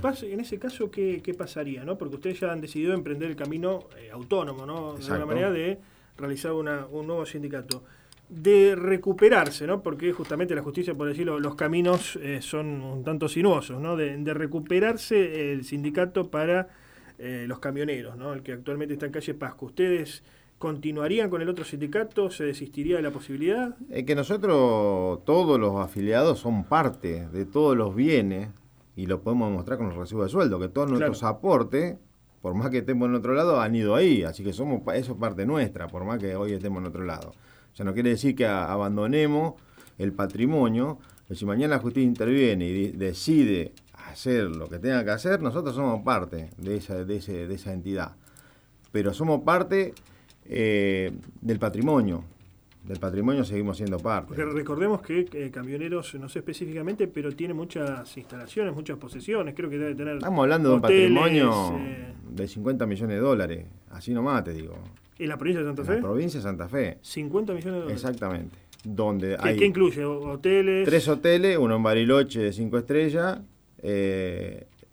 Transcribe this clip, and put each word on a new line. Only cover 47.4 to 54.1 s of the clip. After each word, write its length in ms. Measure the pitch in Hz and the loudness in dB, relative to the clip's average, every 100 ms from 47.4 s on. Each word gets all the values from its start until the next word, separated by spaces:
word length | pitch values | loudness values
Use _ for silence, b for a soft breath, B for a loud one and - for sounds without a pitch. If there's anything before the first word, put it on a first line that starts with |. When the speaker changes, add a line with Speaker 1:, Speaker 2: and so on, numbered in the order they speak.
| 87 | -6
Speaker 2:
de 80 | |
esa 180 | 92 98 | -8 -8
entidad. 440 | 92 90 95 82 - b b b b b b _ | -6 -4 -4 -6 -10 b b b b b b _
Pero 220 | 107 101 | -2 0
somos 280 | 98 160 147 | 0 0 2
parte, 520 | 160 180 180 196 185 - b b b _ | 2 2 2 0 0 -6 b b b _
eh, 680 | - - 110 104 101 95 92 98 - - | -6 0 2 2 2 0 -2 -6 -14 -8
del 180 | 113 107 | -4 -2
patrimonio. 640 | 110 104 139 143 104 82 - - - - _ _ | -2 0 4 4 4 0 -8 -18 -20 -20 _ _
Del 160 | 92 92 | -12 -6
patrimonio 460 | 95 95 117 139 | -4 0 2 0
seguimos 320 | 113 101 101 95 | 0 -2 -2 -4
siendo 220 | 101 92 | -4 -2
parte. 300 | 113 | -2